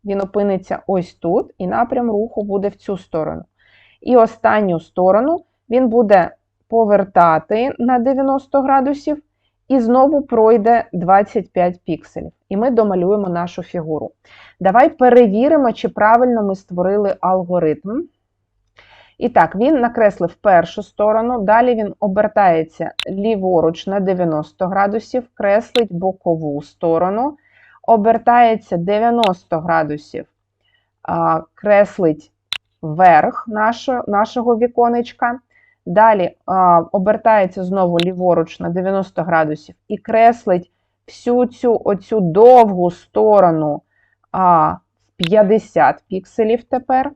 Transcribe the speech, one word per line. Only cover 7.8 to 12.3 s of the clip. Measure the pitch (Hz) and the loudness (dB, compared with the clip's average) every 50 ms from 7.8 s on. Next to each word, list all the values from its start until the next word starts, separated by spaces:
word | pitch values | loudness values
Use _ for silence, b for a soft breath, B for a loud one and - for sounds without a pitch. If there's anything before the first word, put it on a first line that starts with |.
| 240 247 254 247 | -2 0 0 0
дев'яносто | 233 262 269 262 269 269 269 277 - _ - 277 | 0 0 -2 0 -2 -2 -2 -4 -6 _ -2 -2
градусів | 262 269 269 269 254 285 285 285 - 302 302 294 _ _ _ _ _ _ _ _ _ _ | 0 2 0 0 0 -2 -4 -4 -4 -6 -6 -6 _ _ _ _ _ _ _ _ _ _
і | 262 269 | -2 0
знову | 226 220 247 262 262 285 320 285 | 2 2 2 4 4 4 2 -2
пройде | 220 - 240 226 220 220 233 233 202 226 240 226 - _ | -2 -2 0 2 4 4 4 4 4 2 2 2 0 _
двадцять | - 180 175 175 190 196 208 - - 226 180 _ | -8 -6 0 2 2 2 2 0 -4 -6 -6 _
п'ять | _ 185 175 180 180 _ _ | _ -2 -2 -2 -4 _ _
пікселів. | - 160 - - _ _ - - 160 | -8 -8 -8 -8 _ _ -14 -14 -14